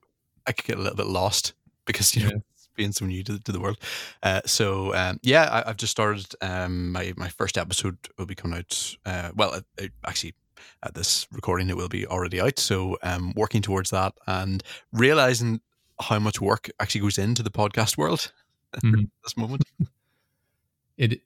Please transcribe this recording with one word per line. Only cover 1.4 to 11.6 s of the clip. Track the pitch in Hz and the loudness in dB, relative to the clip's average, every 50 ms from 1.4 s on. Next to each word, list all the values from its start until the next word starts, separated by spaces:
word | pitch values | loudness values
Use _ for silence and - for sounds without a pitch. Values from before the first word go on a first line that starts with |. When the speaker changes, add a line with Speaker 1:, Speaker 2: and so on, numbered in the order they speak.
| - - - _ _ _ _ _ _ | -2 -2 -6 _ _ _ _ _ _
Speaker 1:
because, | - - - - - - 117 | -4 -2 2 2 2 4 4
you | 107 | 4
know, | 104 104 | 2 2
Speaker 2:
Yeah. | 110 - - _ _ _ _ _ | 0 -4 -8 _ _ _ _ _
Speaker 1:
being | - 104 101 | -2 -2 -2
so | 101 - 101 | 0 -2 -4
new | 95 92 92 95 | -2 -4 -4 -4
to, | 101 104 98 | -6 -6 -6
to | - - 95 | -4 -4 -4
the | 90 | -2
world. | 90 98 107 - - - - - - - - - | -2 -2 -4 -4 -6 -8 -8 -8 -10 -12 -12 -2
Uh, | - 98 92 95 - | 0 0 2 2 0
so, | - - - 110 98 98 98 95 95 95 | 0 2 2 2 2 2 0 0 0 0
um, | 92 92 92 92 - - | 0 0 0 -2 0 2
yeah, | 123 135 160 156 | 6 6 8 6
I, | 147 113 113 117 113 | 6 4 0 -2 -2
I've | 110 104 | -4 -4
just | 117 107 | -4 -4
started, | - - 107 104 104 101 95 - - - | 0 0 2 0 0 -2 -4 -10 -12 -8
um, | 95 92 90 92 90 90 90 90 87 87 | -6 -4 -4 -2 -2 -2 -2 -2 -2 -2
my, | 90 90 90 92 90 | -2 -4 -4 -4 -6
my | - 90 90 | -6 -8 -8
first | - - 95 95 - 95 | -4 -2 -2 -2 0 -2
episode | 82 85 92 - - 95 90 - - - - - | -2 -2 -2 -2 -2 -2 -4 -6 -12 -18 -12 -10
will | 92 | -10
be | 82 92 | -10 -10
coming | - - 87 85 87 | -8 -6 -6 -6 -6
out, | 90 - - - - - - - _ | -6 -6 -6 -6 -6 -6 -8 -10 _
uh, | 98 92 90 87 85 87 | -6 -6 -6 -6 -6 0
well, | 104 107 87 67 | 2 2 2 2
it, | 95 - - _ - | -4 -8 -12 _ -12
it | 98 92 - - - | -12 -12 -12 -10 -10
actually, | - - - - 82 - _ _ _ _ - - - - _ - | -6 -6 -4 -6 -6 -10 _ _ _ _ -20 -20 -20 -20 _ -12
at | - - | -10 -6
this | 78 - - - - - - | -4 0 0 0 0 -2 -4
recording, | - - - - 90 90 | -10 -6 -2 0 0 0